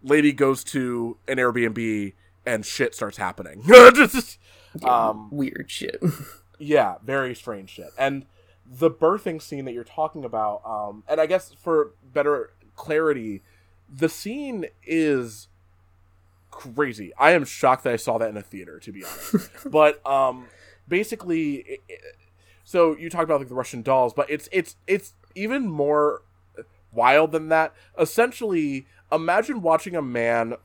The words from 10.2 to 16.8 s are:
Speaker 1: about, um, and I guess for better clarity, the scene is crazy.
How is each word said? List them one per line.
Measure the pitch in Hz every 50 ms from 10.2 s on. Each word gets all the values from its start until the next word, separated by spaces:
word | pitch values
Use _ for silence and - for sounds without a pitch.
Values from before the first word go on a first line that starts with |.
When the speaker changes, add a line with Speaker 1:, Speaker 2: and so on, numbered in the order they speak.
| 139
Speaker 1:
about, | 120 117 113 107 107 104 104 _
um, | 113 113 107 107 104 101 107 107
and | - 147 156
I | 156
guess | 156 180 185 185 - _ _ _
for | 175 165 156 147 147 _ _ _ 135 127
better | 151 143 147 147 135 113 - _ _ _ _ _
clarity, | - - - 156 151 160 156 147 131 113 110 104 95 _ _ _ _ _ _ _ _ _ _
the | 143 131 151 160
scene | - - - 202 226 285 294 277 254 208 165 - _ _ _
is | - 156 165 160 151 143 131 123 117 104 104 - _ _ _ _ _ _ _ _ _ _ _ _ _ _ _ _ _ _ _ _ _
crazy. | - - - 135 113 123